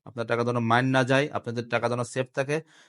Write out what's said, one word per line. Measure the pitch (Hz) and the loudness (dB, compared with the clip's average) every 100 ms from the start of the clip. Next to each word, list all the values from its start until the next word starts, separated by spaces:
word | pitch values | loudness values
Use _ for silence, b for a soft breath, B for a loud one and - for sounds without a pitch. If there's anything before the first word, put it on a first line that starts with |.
আপনার | - 117 113 | -12 -10 -4
টাকা | 120 | 0
যেন | 120 123 | 0 0
মাইন | 113 117 131 | 2 4 4
না | 131 | 2
যায়, | 127 135 147 | 4 2 2
আপনাদের | - - 117 120 | -4 -6 -8 -4
টাকা | 120 117 | -2 0
যেন | 123 | -2
সেফ | 123 131 127 | -4 -4 -6
থাকে, | - 135 151 b b | -4 -2 -4 b b